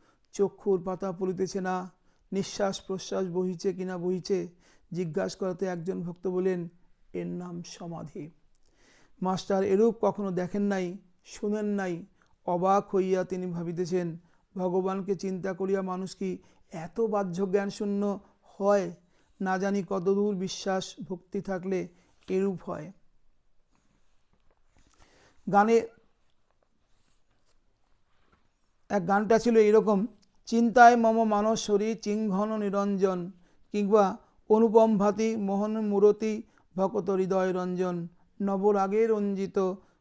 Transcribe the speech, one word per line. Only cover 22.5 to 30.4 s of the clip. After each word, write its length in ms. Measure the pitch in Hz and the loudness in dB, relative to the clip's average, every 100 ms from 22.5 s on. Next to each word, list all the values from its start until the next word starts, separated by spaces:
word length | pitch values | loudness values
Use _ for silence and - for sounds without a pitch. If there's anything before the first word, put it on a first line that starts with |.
| 175 - | -4 -8
হয়।" 260 | 170 156 - _ _ _ _ _ _ _ _ _ _ _ _ _ _ _ _ _ _ _ _ _ _ _ _ - | -12 -12 -18 _ _ _ _ _ _ _ _ _ _ _ _ _ _ _ _ _ _ _ _ _ _ _ _ 0
গানে 340 | 202 214 226 226 - _ _ _ _ _ _ _ _ _ _ _ _ _ _ _ _ _ _ _ _ _ _ _ _ _ _ _ _ - | 4 6 4 2 -6 _ _ _ _ _ _ _ _ _ _ _ _ _ _ _ _ _ _ _ _ _ _ _ _ _ _ _ _ -6
এক 200 | 208 170 | -4 0
গানটা 300 | 202 208 226 | 0 4 2
ছিল 180 | 226 226 | 4 6
এরকম, 500 | 208 214 185 196 220 - _ _ | 6 6 4 2 -2 -6 _ _